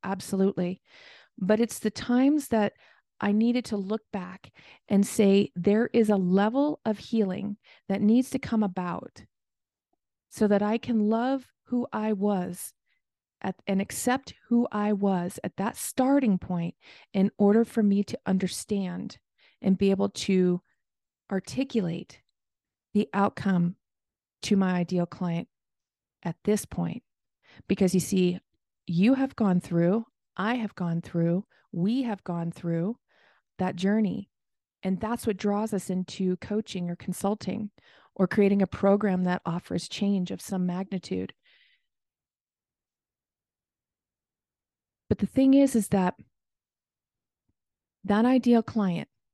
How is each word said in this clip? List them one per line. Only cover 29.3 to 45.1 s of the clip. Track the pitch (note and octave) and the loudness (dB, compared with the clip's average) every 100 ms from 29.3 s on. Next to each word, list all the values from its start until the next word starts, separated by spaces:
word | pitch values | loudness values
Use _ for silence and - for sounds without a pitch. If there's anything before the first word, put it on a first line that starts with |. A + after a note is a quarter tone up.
| - | 0
gone | G#3 F3+ | 2 2
through, | - E3+ E3+ A3+ A3+ _ _ - | 0 2 2 0 -4 _ _ -6
I | G#3 B3 | -4 -2
have | G#3+ - | -4 -6
gone | F3 E3 | -4 -4
through, | - E3+ E3 F3+ - _ _ | -4 0 0 0 -4 _ _
we | E3+ F#3+ B3+ | -2 0 0
have | A#3+ G3+ - | -2 -6 -6
gone | E3+ E3 | -6 -6
through | - E3+ E3 F#3 A#3+ _ _ _ _ _ - | -6 -4 -2 -2 -6 _ _ _ _ _ -6
that | F#3 E3+ | -4 -2
journey. | F#3+ A3 G3+ F#3 - _ _ _ _ _ | 0 2 0 -2 -10 _ _ _ _ _
And | F#3+ F#3 | -4 -2
that's | A3 A#3+ A3+ | -2 -4 -4
what | F#3+ | -2
draws | G#3 G3+ A3 | -2 0 -2
us | F#3+ - | -4 -4
into | F#3 F#3 - F#3 F#3 | -6 -6 -4 -2 -4
coaching | - G#3 - F#3 F3 | -4 -6 -6 -8 -6
or | F3 | -6
consulting | - - G3 G#3+ - G3+ G#3 - _ _ _ - | -8 -4 -4 -4 -6 -6 -8 -12 _ _ _ -2
or | F#3 | 0
creating | - G3 G3+ | 4 4 4
a | F#3+ | 0
program | - G3 G3+ G#3 F3+ F3+ | 0 2 2 2 0 0
that | F3+ F3 | -2 -4
offers | F3 - F3 - | -6 -4 -6 -6
change | - G3+ G3 F3+ | -4 0 0 -2
of | F#3 | -8
some | - F#3+ F3+ | -6 -4 -2
magnitude. | F3+ G3 F#3+ - F#3 F#3+ - _ _ _ _ _ _ _ _ _ _ _ _ _ _ _ _ _ _ _ _ _ _ _ _ _ _ _ _ _ _ _ _ _ _ _ _ | -4 -6 -8 -6 -6 -6 -12 _ _ _ _ _ _ _ _ _ _ _ _ _ _ _ _ _ _ _ _ _ _ _ _ _ _ _ _ _ _ _ _ _ _ _ _
But | _ | _